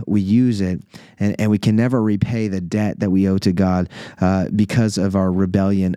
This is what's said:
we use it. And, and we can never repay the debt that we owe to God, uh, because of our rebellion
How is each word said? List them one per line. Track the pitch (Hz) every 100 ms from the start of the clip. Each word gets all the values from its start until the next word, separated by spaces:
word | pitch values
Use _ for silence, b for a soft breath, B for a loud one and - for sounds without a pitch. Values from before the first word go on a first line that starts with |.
| -
we | 104
use | 95 117 123 101
it. | 92 90 - B B B
And, | 101 -
and | 107
we | 104
can | 113 107
never | 123 127
repay | 107 101 - 117 107
the | 92
debt | 85 107 107 -
that | 98
we | 95 98
owe | 95
to | 101
God, | 87 92 90 87 B B B
uh, | 92 95 87
because | 104 104 120 110 98
of | 95
our | 98 92
rebellion | 92 95 98 95 98 92